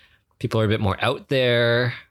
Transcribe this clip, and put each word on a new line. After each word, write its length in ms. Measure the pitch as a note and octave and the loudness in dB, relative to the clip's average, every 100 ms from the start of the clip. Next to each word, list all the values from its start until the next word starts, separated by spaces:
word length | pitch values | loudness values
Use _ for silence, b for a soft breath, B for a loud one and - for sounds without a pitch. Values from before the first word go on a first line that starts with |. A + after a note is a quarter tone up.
| B B B _ | B B B _
people 220 | A#2+ A2 | -4 0
are 40 | |
a 40 | A2 | 0
bit 120 | G#2+ | 0
more 160 | G#2 F#2+ | 0 0
out 240 | A2 - - | -2 -4 -2
there. 640 | C#3 B2+ A#2+ A#2+ A#2 B2 B2 - | 0 2 2 2 2 0 -4 -16